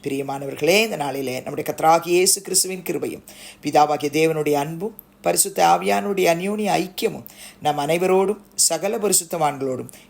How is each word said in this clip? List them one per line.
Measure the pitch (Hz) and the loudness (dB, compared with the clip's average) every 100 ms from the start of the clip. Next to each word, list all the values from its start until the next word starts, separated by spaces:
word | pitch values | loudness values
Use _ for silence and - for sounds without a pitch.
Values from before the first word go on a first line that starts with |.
பிரியமானவர்களே, | 139 139 139 139 139 135 147 196 | -6 -6 -6 -8 -8 -2 2 4
இந்த | 220 170 | 2 -2
நாளிலே | 139 139 131 127 | -6 -4 -6 -6
நம்முடைய | - 147 147 | -8 -8 -6
கர்த்தராகிய | 147 151 165 165 | 0 4 4 4
இயேசு | 175 190 202 | 4 4 0
கிறிஸ்துவின் | - 185 185 185 | 0 -2 -2 -4
கிருபையும் | 170 - 127 - - - - - | -6 -4 -4 -8 -16 -20 -20 -10
பிதாவாகிய | 151 151 147 147 147 | 0 4 4 2 -2
தேவனுடைய | 147 160 156 151 | 2 2 2 0
அன்பும் | 143 147 165 202 - _ _ | 0 -2 -6 -10 -12 _ _
பரிசுத்த | 175 175 196 - 170 | -2 0 -2 2 4
ஆவியானுடைய | 175 190 202 202 190 180 | 4 2 0 0 0 2
அந்யோன்ய | 170 190 208 202 | 2 -2 -4 -2
ஐக்கியமும் | 165 185 - 220 151 - - - - | -2 -2 -4 -4 -6 -16 -20 -20 -6
நம் | 147 147 | -2 -2
அனைவரோடும் | 143 175 185 190 196 214 - | 0 0 4 4 2 -2 -8
சகல | - - 165 196 226 | -2 0 0 -2 -2
பரிசுத்தவான்களோடும் | 202 185 170 175 151 139 135 127 127 - - | 0 0 -2 -2 -2 0 -4 -4 -8 -18 -20